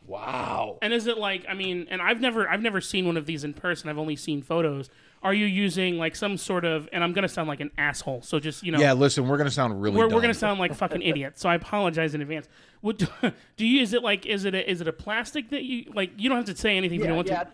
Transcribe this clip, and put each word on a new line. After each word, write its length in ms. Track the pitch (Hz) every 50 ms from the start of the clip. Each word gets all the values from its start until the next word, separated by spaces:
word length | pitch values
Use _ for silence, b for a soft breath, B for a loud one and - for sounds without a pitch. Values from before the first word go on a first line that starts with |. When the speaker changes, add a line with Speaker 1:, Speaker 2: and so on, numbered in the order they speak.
| -
Speaker 1:
Wow. 720 | 95 95 - - 131 127 127 127 - - 117 110 107 - - 220
Speaker 2:
And 100 | 214 233
is 140 | 233 214
it 100 | 240 226
like, 260 | 220 208 196 190 185 - -
I 60 | 190
mean, 320 | 196 190 185 180 175 165 -
and 140 | 190 185 175
I've 180 | 202 240 226
never, 260 | 262 247 226 226 196
I've 140 | - 180 208
never 200 | 226 226 196 185
seen 260 | - - - 190 180
one 100 | 170 165
of 80 | 160 147
these 180 | 160 165 139 151
in 100 | 147 143
person. 340 | - - 175 170 - - 151
I've 80 | 147
only 180 | 151 156 156 147
seen 280 | - - 160 147 143 -
photos. 480 | - 165 170 165 151 139 139 135 - b b b b b b -
Are 100 | 190 196
you 140 | 214 208
using, 500 | 202 185 196 202 190 156 190 185 180 175
like, 180 | 165 165 160 -
some 220 | - 214 202 196
sort 280 | - - - 185 175 170
of, 220 | 165 160 151 151 - -
and 100 | 170 170
I'm 100 | 175 175
gonna 140 | 202 196
sound 200 | 175 - 185 156
like 140 | 151 143 147
an 100 | 147 - - 147
asshole, 420 | 143 147 - - - 143 131 120
so 180 | - - 165 151
just, 220 | 143 156 - -
you 100 | 196 170
know, 80 | 160 147
Speaker 1:
Yeah, 140 | 147 139 131
listen, 340 | 127 139 135 - 143 123
we're 100 | 127 143 143
gonna 100 | 147 135
sound 320 | - 143 127 117 101 98
really 160 | 101 107 104
Speaker 2:
we're, 60 | 220 226
we're 60 | 226
Speaker 1:
dumb. 100 | 220 233
Speaker 2:
gonna 120 | 233 233 -
sound 240 | - 220 208 202 190
like 160 | 180 165 147
fucking 260 | - 196 165 160 180
Speaker 1:
<laughs> 100 | 190 170
Speaker 2:
idiots, 300 | 151 143 135 135 - -
so 80 | - 175
I 60 | 170
apologize 580 | 165 - - 208 208 196 175 160 160 160 151 151
in 80 | 151
advance. 260 | 143 147 160 151 - - B B B B B B
What 180 | 208 214 220 -
do, 80 | 175 - - - 254
<laughs> 80 | 202 B B B B B
do 80 | - 220
you, 160 | 233 262 269
is 120 | 247 185 240
it 100 | 233 240
like, 240 | 208 202 202 -
is 180 | - 214 196 196
it 80 | 196 190
a, 160 | 190 - 202
is 120 | 185 165
it 60 | 165
a 60 | 160 160
plastic 560 | - - 202 214 233 226 - - 294 220 -
that 140 | 285 269 254
you, 280 | 254 254 233 - - 214
like, 160 | 208 190 180 -
you 140 | 208 220 262
don't 80 | 254
have 80 | 240 240
to 100 | 208 175
say 220 | - - 214 196
anything 200 | 185 190 170 175
if 20 | -
you 40 | -
Speaker 3:
Yeah, 20 |
Speaker 2:
don't 80 | 165 165
want 120 | 175 180 190
Speaker 3:
yeah, 140 | 185 175 180
Speaker 2:
to. 40 | -